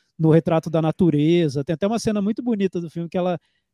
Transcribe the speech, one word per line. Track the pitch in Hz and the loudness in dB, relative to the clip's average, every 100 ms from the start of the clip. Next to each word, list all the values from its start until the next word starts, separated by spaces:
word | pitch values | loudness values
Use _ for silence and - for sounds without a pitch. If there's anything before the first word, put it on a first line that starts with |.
| _ - | _ -2
no | 160 | 4
retrato | 160 165 160 160 | 4 4 -2 0
da | 160 | -2
natureza. | 160 - 180 147 151 175 160 127 | 0 0 0 2 2 2 2 -2
Tem | 143 | -4
até | 160 202 | -4 -2
uma | 226 | -2
cena | - 208 | -2 -2
muito | 202 226 | -2 -2
bonita | 247 214 196 180 | -2 -2 -2 -4
do | 170 | -8
filme | 170 170 | -10 -6
que | 185 | -2
ela, | 180 170 _ _ _ | -2 -4 _ _ _